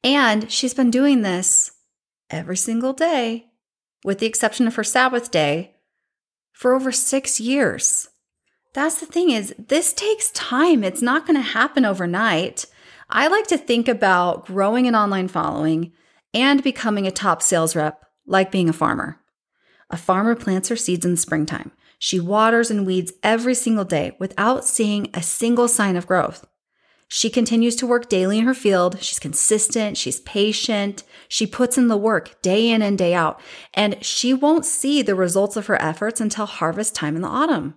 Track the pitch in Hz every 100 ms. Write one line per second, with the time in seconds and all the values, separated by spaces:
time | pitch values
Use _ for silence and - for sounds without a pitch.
0 | 247 285 247 214 220 - 254 262 254 240
1 | 285 262 202 180 180 - - _ _ _
2 | _ _ _ 160 170 185 - 226 254 269
3 | 330 302 233 226 _ _ _ _ _ _
4 | 190 196 226 - 220 214 233 233 208 254
5 | 254 240 240 165 147 156 190 _ _ _
6 | _ _ _ _ _ _ 247 262 262 233
7 | - 269 269 - 233 277 214 90 - -
8 | - _ _ _ _ _ _ - 302 311
9 | 320 339 359 226 196 - 226 294 339 -
10 | 415 427 - - - 254 339 294 196 -
11 | 240 285 320 294 220 220 269 - 220 190
12 | 175 180 220 165 180 - - _ - -
13 | - - 294 403 427 330 - 233 233 214
14 | 196 180 180 - - 190 196 240 254 226
15 | 208 196 185 180 - - 156 160 165 _
16 | _ _ _ 220 262 285 269 254 226 208
17 | 190 190 196 160 - 175 160 165 151 -
18 | _ _ - 190 190 190 170 160 - -
19 | - - _ _ _ _ _ _ _ 165
20 | - 185 220 233 202 185 185 226 - 180
21 | 180 170 - 160 151 - - _ _ _
22 | - 185 170 208 220 233 226 214 190 185
23 | 175 - 214 226 240 247 - 220 190 156
24 | - - 190 - 214 262 - - 214 208
25 | 202 185 170 - 233 240 240 233 202 180
26 | 175 185 - - - _ _ _ _ _
27 | _ - 220 247 214 226 233 233 247 240
28 | 240 190 185 214 233 254 208 190 180 185
29 | - - 147 156 - 214 220 226 214 -
30 | - - - 208 208 208 - 214 202 196
31 | - - - - 214 - 247 254 240 214
32 | 220 196 - _ 185 202 233 226 208 196
33 | 175 175 160 - - - - - 208 -
34 | - - 247 262 294 320 - - 269 294
35 | 208 190 180 190 208 214 202 202 156 165
36 | 214 226 214 214 208 - 160 165 220 -
37 | 151 165 180 240 320 247 120